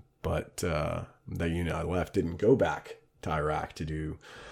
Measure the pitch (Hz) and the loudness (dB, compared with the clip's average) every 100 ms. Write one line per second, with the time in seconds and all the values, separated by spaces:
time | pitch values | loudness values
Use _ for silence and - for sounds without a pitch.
0 | - _ - - - - 87 76 78 82 | -16 _ -2 -2 -2 -4 0 0 0 -2
1 | 85 - - 92 85 85 85 80 82 90 | -6 -12 -8 -2 0 2 0 0 0 0
2 | 82 98 85 90 107 131 85 73 - - | 0 0 0 4 6 6 6 0 -8 -18
3 | _ - - 78 76 76 - - 78 78 | _ -8 -2 0 0 0 -4 -6 -6 -4
4 | 78 78 - - - | -4 -8 -14 -18 -16